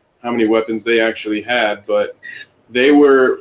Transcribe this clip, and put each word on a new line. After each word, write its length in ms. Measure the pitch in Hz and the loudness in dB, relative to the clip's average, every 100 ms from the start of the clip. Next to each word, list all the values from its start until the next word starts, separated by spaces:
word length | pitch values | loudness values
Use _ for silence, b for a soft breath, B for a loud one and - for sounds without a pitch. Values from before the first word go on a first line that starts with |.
| _ _ | _ _
how 100 | 120 | -8
many 140 | 117 110 | -2 0
weapons 360 | 113 113 110 | 0 -2 -6
they 180 | 113 117 | -2 0
actually 400 | 113 110 107 104 | 0 -4 -8 -8
had, 440 | 104 123 110 104 104 | -4 -2 -2 -4 -4
but 300 | 104 101 - B B B _ _ | -4 -4 -8 B B B _ _
they 220 | 120 135 | 0 4
were 480 | 147 143 135 127 - | 6 6 4 2 0